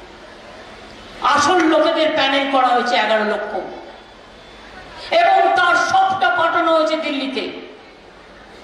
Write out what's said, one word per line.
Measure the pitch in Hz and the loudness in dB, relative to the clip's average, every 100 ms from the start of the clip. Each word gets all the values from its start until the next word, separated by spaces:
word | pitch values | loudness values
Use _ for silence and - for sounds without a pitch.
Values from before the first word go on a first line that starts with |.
| - - - - - - - - - - - - | -20 -20 -20 -20 -20 -20 -20 -20 -20 -20 -20 -4
আসল | - 285 359 359 | 0 2 2 2
লোকেদের | 311 311 330 320 302 | 4 4 2 2 0
panel | 311 269 277 277 | 0 0 0 0
করা | 269 254 | 0 2
হয়েছে | 240 240 233 | 0 0 -2
এগারো | 214 214 | 0 0
লক্ষ, | 208 208 - - - - - - - - - - - - - - - - - | -2 -4 -6 -8 -10 -14 -18 -20 -20 -20 -20 -20 -20 -20 -20 -20 -20 -16 -2
এবং | 659 698 762 740 740 | 2 4 4 4 4
তার | 719 | 2
সবটা | 698 719 762 762 762 349 | 2 2 2 2 2 0
পাঠানো | 349 330 339 330 | 2 0 0 2
হয়েছে | 320 311 311 | 2 2 -2
দিল্লিতে, | 294 277 262 214 180 - - - - - - - - - - - | -4 -4 -4 -6 -8 -12 -16 -20 -20 -20 -20 -20 -20 -20 -20 -20